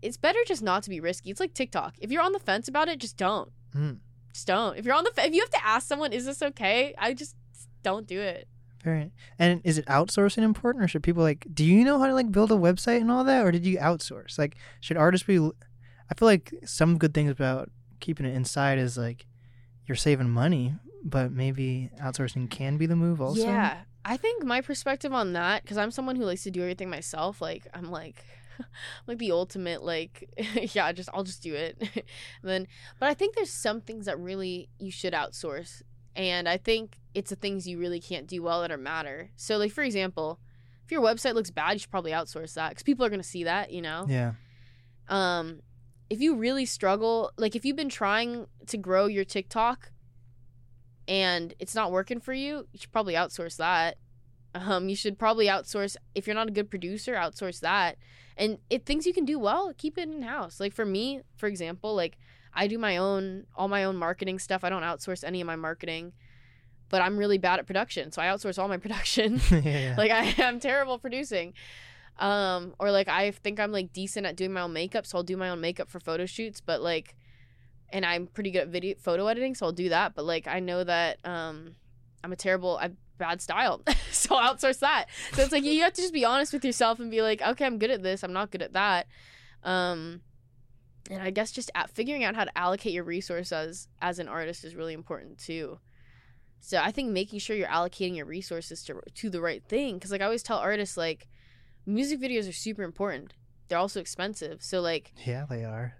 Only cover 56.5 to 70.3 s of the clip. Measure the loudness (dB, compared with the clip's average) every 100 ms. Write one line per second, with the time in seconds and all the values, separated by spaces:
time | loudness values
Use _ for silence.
56.5 | -2 -4 -6 -8 -8 -4 -2 -2 -4 -8
57.5 | -4 0 2 2 -2 -16 -20 -20 -2 -2
58.5 | -2 -2 -2 0 0 2 0 0 0 2
59.5 | 2 0 -4 -8 -6 -8 -8 -8 -6 -8
60.5 | -6 -6 -2 -2 0 -2 -6 -10 -6 -6
61.5 | -4 -6 -6 -4 -2 -2 -4 -20 -20 -10
62.5 | -2 0 0 0 2 2 0 -2 -8 -14
63.5 | -4 -2 2 0 0 -2 -2 -4 -6 -2
64.5 | -2 -2 -2 -4 -4 -6 -6 -4 -6 -4
65.5 | -4 -4 -6 -6 -8 -8 -16 -20 -20 -20
66.5 | -20 -20 -20 -2 2 4 2 2 4 4
67.5 | 2 0 -2 -2 -4 -6 -2 0 0 -2
68.5 | -2 -2 -2 -4 -4 0 2 2 4 6
69.5 | 6 6 0 0 2 4 4 2